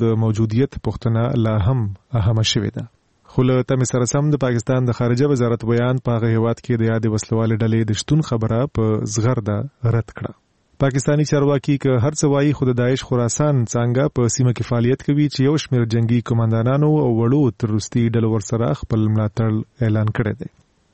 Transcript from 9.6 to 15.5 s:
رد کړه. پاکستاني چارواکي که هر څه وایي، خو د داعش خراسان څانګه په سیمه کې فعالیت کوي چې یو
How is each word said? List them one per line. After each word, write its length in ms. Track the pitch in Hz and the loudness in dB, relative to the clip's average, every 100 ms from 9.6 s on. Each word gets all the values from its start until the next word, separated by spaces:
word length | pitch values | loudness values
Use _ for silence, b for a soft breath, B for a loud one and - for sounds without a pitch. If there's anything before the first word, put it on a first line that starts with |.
| 135 _ 120 113 | -6 _ -2 0
رد 120 | - | -2
کړه. 220 | - - - _ _ _ - | -10 -12 -14 _ _ _ -2
پاکستاني 460 | 139 131 - 147 147 | -2 0 0 0 2
چارواکي 460 | 151 143 143 - 139 | 2 2 0 0 0
که 200 | 135 127 | 0 0
هر 120 | 139 151 | 0 0
څه 120 | 151 | 0
وایي، 200 | 139 147 | 2 2
خو 160 | 135 127 | 0 0
د 80 | 120 | 0
داعش 260 | 123 131 | 0 0
خراسان 560 | - 123 120 - 151 139 | 0 0 0 0 0 0
څانګه 500 | 113 120 120 123 147 | 0 -2 0 0 0
په 180 | - 120 - | 0 0 2
سیمه 180 | 127 | 0
کې 140 | 117 - | 0 -2
فعالیت 360 | 120 117 131 - | 0 2 0 0
کوي 200 | 147 147 | 0 0
چې 120 | - | 2
یو 140 | 135 | 2